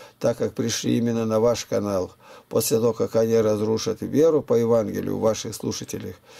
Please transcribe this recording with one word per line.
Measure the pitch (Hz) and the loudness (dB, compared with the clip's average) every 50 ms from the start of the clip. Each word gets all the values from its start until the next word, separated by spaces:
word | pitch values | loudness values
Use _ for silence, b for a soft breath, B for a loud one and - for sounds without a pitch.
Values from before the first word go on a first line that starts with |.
| B B B B | B B B B
так | - 120 117 - | -2 -2 0 0
как | 123 104 - | -2 -4 -2
пришли | - 117 113 - - - 120 120 120 | -2 -4 -2 -2 -2 0 0 0 2
именно | 117 117 117 117 113 | 2 0 0 0 0
на | 110 110 110 | 0 0 2
ваш | 113 120 117 - - | 2 2 2 0 -4
канал. | - 117 107 101 104 101 92 90 95 - _ B B B B B B | -4 -2 -2 -2 0 -2 -2 -2 -4 -8 _ B B B B B B
После | - 113 110 - 139 113 | -2 -2 0 2 0 2
того, | 113 117 110 | 2 2 0
как | - 117 101 - | 0 -2 -2 0
они | 113 117 113 113 | 0 2 4 4
разрушат | 113 107 107 107 104 110 110 110 107 - 107 101 - | 2 4 2 2 0 0 0 -2 -2 -2 -4 -6 -6
веру | 104 - - 131 156 165 156 143 | -6 -2 2 2 4 4 4 2
по | - - 123 | 2 2 2
Евангелию | 117 117 113 117 117 107 101 95 98 95 98 101 | 2 2 4 2 2 2 0 -4 -4 -4 -4 -2
в | 98 | 0
ваших | 101 110 107 - - 110 104 | 0 0 0 0 -4 -10 -10
слушателях, | - - 120 110 - - - - - - 98 95 - B B B B | -8 -6 -6 -6 -6 -8 -10 -10 -10 -10 -10 -14 -16 B B B B